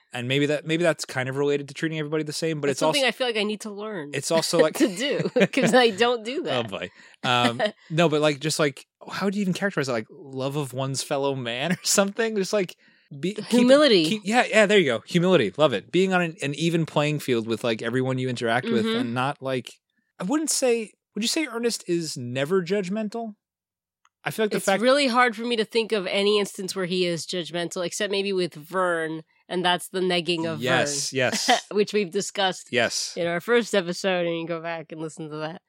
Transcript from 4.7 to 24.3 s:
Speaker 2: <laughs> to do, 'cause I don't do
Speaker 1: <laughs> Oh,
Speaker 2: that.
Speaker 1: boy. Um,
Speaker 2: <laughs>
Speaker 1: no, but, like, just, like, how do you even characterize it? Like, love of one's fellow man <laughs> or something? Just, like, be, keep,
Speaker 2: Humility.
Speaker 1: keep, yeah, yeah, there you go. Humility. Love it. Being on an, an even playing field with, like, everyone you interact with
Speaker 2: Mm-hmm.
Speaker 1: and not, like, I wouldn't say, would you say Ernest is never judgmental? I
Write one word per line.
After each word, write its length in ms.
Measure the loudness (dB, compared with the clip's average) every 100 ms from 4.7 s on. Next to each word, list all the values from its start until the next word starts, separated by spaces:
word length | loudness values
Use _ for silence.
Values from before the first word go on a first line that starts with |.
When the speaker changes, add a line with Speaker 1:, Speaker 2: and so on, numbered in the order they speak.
Speaker 2:
<laughs> 60 | 2
to 140 | 0 0
do, 340 | -2 -2 0 2 2
'cause 260 | 4 4
I 180 | 6 6
don't 340 | 4 2 0 -4
do 140 | -6
Speaker 1:
<laughs> 20 |
Oh, 20 |
Speaker 2:
that. 260 | -2 -2 -2
Speaker 1:
boy. 200 | -6 -8 -12 -20 _
Um, 380 | 0 2 2 0 -4 -4
Speaker 2:
<laughs> 140 | -4
Speaker 1:
no, 200 | 2 4
but, 100 | 4
like, 180 | 2 2
just, 200 | -2 0
like, 260 | 0 -2 -16 _ -12
how 200 | -4 -2
do 80 | -2
you 40 |
even 100 | -2
characterize 340 | -2 -2 -2 -2
it? 60 |
Like, 140 | -2 -4
love 480 | -12 -12 -6 -4 -4
of 160 | -4
one's 280 | -4 -4 -4
fellow 320 | -4 -2 0 -2
man 360 | -4 -4 -2
<laughs> 20 |
or 40 | -2
something? 520 | 0 2 2 0 -2 -2
Just, 160 | -2
like, 240 | -2 -2 -8 _ _ -18 -8
be, 160 | -6
keep, 120 | -6 0
Speaker 2:
Humility. 600 | 4 8 8 8 6 4
Speaker 1:
keep, 160 | 0 0
yeah, 180 | 2 4
yeah, 160 | 4 6
there 120 | 6
you 80 | 4
go. 180 | 0 0
Humility. 460 | 2 6 4 4 4
Love 140 | 4
it. 160 | 2 0
Being 220 | 0 2
on 80 | 2
an, 140 | 0 -4
an 120 | -6 -2
even 300 | 0 0 0
playing 340 | 0 0 0
field 280 | 0 0 0
with, 160 | -2
like, 180 | -2 -2
everyone 360 | -2 -2 0 -2
you 100 | -4
interact 400 | -2 0 0 2
with 160 | 0 0
Speaker 2:
Mm-hmm. 140 | -2
Speaker 1:
and 140 | -2
not, 280 | -2 -2 -4
like, 300 | -4 -4 -6 -16 _ _ _ -8
I 60 | -2
wouldn't 240 | -2 0
say, 420 | 0 0 0 -4 _ _ -6
would 80 |
you 60 | -2
say 180 | -2 -4
Ernest 380 | -2 -2 -4 -4
is 300 | -4 -4 -8
never 440 | -6 -2 0 0
judgmental? 760 | 0 -2 -2 -4 -6 -8 -10 -12 _ _ _ _ _ _ _ _
I 60 | -6